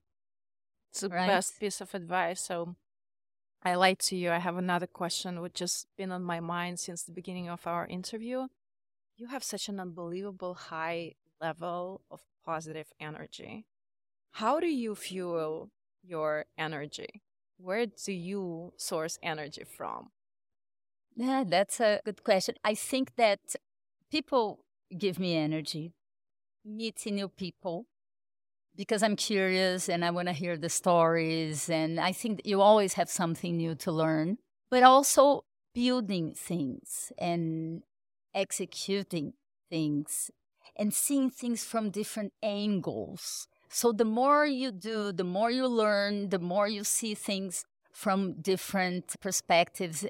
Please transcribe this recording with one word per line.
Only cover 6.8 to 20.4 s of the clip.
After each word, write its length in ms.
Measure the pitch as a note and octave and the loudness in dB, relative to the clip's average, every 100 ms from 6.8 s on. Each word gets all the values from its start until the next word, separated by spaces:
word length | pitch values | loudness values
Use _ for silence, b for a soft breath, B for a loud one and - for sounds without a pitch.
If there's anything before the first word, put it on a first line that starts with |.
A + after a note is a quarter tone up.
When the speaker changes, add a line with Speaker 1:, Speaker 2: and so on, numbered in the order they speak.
| - E3+ | -8 -10
Speaker 1:
the 80 | - | -12
beginning 380 | E3+ F3+ F3+ F3 | -12 -10 -8 -8
of 160 | F3 F3 | -8 -4
our 200 | E3+ - | -4 -4
interview. 600 | F3+ F#3 A3 A#3 B3+ C4 _ _ _ _ _ _ _ | -8 -8 -10 -6 -6 -8 _ _ _ _ _ _ _
You 120 | A#3 | -12
have 160 | C4+ | -8
such 260 | - G#3 - | -8 -8 -8
an 100 | G3+ | -8
unbelievable 720 | F3+ E3 E3+ F3+ G3+ F#3 F3+ | -8 -8 -8 -6 -8 -8 -8
high 640 | F3+ - D#3+ D#3+ E3+ D#3+ - _ _ | -8 -10 -6 -4 -4 -6 -14 _ _
level 600 | E3 D#3+ F3 F3 F3+ F#3+ _ | -6 -6 -6 -6 -6 -10 _
of 100 | E3 _ _ - | -20 _ _ -8
positive 480 | D#3+ D#3+ D#3 D3+ _ | -8 -6 -12 -14 _
energy. 680 | D#3 D#3 D#3 - - A3 - _ _ _ _ _ _ | -12 -12 -14 -16 -14 -16 -18 _ _ _ _ _ _
How 280 | - A3 D4+ | -4 0 0
do 80 | E4+ | 0
you 280 | C#4 A3+ G3+ | -2 -4 -6
fuel 760 | - F#3 F3 E3+ D#3 D#3+ G#3 _ _ _ | -8 -6 -4 -4 -4 -6 -10 _ _ _
your 420 | F3+ E3 D#3 D3+ - - | -10 -4 -2 -2 -6 -6
energy? 640 | D#3 D3+ D3 - - G#3 _ _ _ _ | -6 -6 -10 -10 -14 -16 _ _ _ _
Where 280 | F3+ G#3 A#3+ | -6 -2 -2
do 260 | - - | -6 -8
you 640 | F#3 E3+ G3+ F3+ E3 F3 - | -6 -6 -6 -6 -8 -12 -10
source 400 | - E3+ E3 - | -6 -4 -4 -6
energy 400 | E3+ D#3 C#3+ - | -6 -6 -8 -12
from? 460 | - - - A#1 - _ _ _ | -16 -10 -8 -8 -14 _ _ _